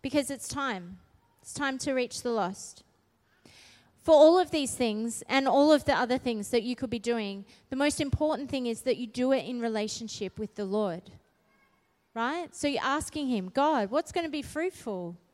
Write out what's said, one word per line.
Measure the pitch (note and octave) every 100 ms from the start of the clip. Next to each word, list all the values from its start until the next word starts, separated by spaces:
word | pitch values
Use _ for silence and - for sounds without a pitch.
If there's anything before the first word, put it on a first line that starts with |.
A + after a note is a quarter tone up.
because | C4+ D4 C#4
it's | C#4 -
time. | C#4+ C#4 G3 F3 F#3 _ _ _ _
It's | -
time | - C#4 C4+
to | -
reach | C4 B3 -
the | B3
lost. | A3+ F3+ G3+ - - _ _ _ _ _ _ - - - - _ _
For | -
all | D#4 D#4 F4+
of | F4+
these | D#4+ C4+ -
things | A#3+ G#3+ A#3 A3+ -
and | C4+ C4+
all | C#4 D4
of | D4+ -
the |
other | C#4 A#3 B3+
things | B3+ A3 G3+
that | A#3+
you | A3+ B3
could | B3+
be | A#3
doing, | A3 A#3 G#3 G3 G3 - _
the | C4
most | D4 -
important | C#4+ - D4+ D#4 C#4
thing | C#4 B3
is | A3+
that | - A#3+
you | A#3+
do | A#3+ B3+
it | C4+
in | F3+ B3
relationship | A#3 A3 G#3+ - A3+ - F#3+ -
with | G#3+
the | -
Lord, | G3+ G#3 G#3 E3+ - - _ _ _ _ _ _ _ _ _
right? | A3+ A#3 D#4+ F4
So | - D4
you're | C#4
asking | C4 C#4+ D4+ D#4 C#4
him, | A#3+ F#3
"God, | A3 D4 D4 G3+
what's | C4 E4+
gonna | F4+ E4
be | D4
fruitful? | B3+ D4+ F4 - - F#3+ F3 E3+ _